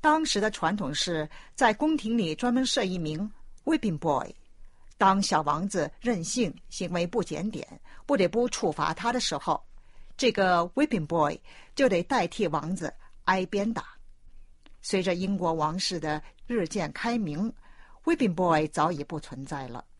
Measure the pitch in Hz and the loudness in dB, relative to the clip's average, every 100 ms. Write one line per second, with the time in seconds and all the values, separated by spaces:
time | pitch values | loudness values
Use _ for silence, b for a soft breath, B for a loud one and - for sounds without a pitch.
0 | 311 311 320 208 214 - 165 202 156 147 | 6 4 4 2 0 0 0 0 -2 -2
1 | - 165 151 B B - 247 - 302 311 | -2 -2 -4 B B 2 2 4 2 0
2 | 214 233 170 156 247 240 262 - 202 180 | 0 0 0 0 0 2 2 0 0 -2
3 | 156 156 208 - - - - 311 226 156 | -4 -4 -6 -8 -18 -10 -2 0 0 -2
4 | 165 135 - - - - - - - - | 0 0 -2 -12 -20 -20 -20 -20 -20 4
5 | 196 196 196 160 147 151 196 190 151 - | 4 6 4 2 2 0 0 -2 -2 -2
6 | 233 208 160 247 202 - - - 180 175 | -2 -2 -2 0 -2 -2 -14 -8 -4 -2
7 | 175 233 175 - 208 196 - - B B | 0 -2 -2 -4 -4 -6 -12 -16 B B
8 | - 285 175 196 247 - 196 151 156 160 | 0 4 4 4 0 0 -2 0 0 0
9 | 190 254 - 147 - 156 - - b b | 0 0 -2 -4 -2 -2 -4 -20 b b
10 | b - 254 214 190 175 175 - 302 220 | b 0 2 4 4 4 2 2 2 2
11 | 151 165 147 156 B B B - 269 185 | 0 2 2 0 B B B 2 4 4
12 | 175 262 175 - 190 151 151 185 147 - | 2 0 0 0 0 0 -2 -4 -4 -8
13 | b b - 190 185 196 208 226 - - | b b 0 0 0 -2 -2 -4 -8 -16
14 | - - - - - - - - - 196 | -20 -20 -20 -20 -20 -20 -20 -16 -2 0
15 | 180 175 190 196 175 165 156 170 - 180 | 0 0 0 0 0 0 0 0 -2 -2
16 | 151 151 b b - 240 170 208 175 - | -2 -4 b b -4 -2 -2 -2 -4 -4
17 | 233 240 190 147 220 - b b b b | -2 -2 -2 -2 -4 -6 b b b b
18 | - 330 233 165 180 160 156 - 156 160 | -2 2 2 2 4 4 2 0 0 0
19 | 143 160 - 123 135 147 127 120 - - | -6 -8 -10 -12 -10 -8 -8 -12 -16 -20